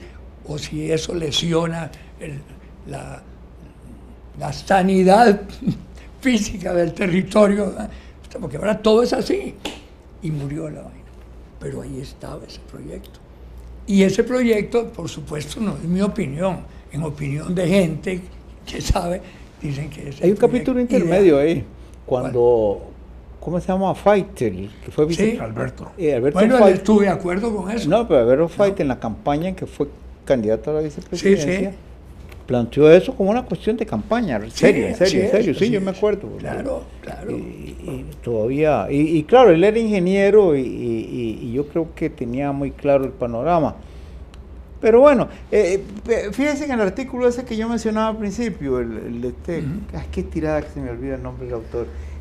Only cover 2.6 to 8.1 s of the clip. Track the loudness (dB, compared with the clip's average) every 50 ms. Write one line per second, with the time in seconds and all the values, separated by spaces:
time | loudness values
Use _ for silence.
2.6 | -20 -20 -20 -20 -16 -14 -12 -12 -12 -14 -16 -16 -18 -20 -20 -20 -20 -20 -20 -20
3.6 | -20 -20 -20 -20 -20 -20 -20 -20 -20 -20 -20 -20 -20 -20 -14 -10 -8 -8 -8 -8
4.6 | -2 0 2 4 4 4 4 4 6 8 8 8 8 6 6 4 -2 -10 -14 -6
5.6 | -4 -4 -4 -4 -8 -16 -20 -20 -20 -20 -16 -4 0 0 2 2 0 -2 -6 -6
6.6 | -6 -2 0 0 0 0 -2 -2 -2 0 0 0 0 2 4 6 6 6 4 2
7.6 | 0 -4 -6 -8 -10 -12 -14 -16 -18 -20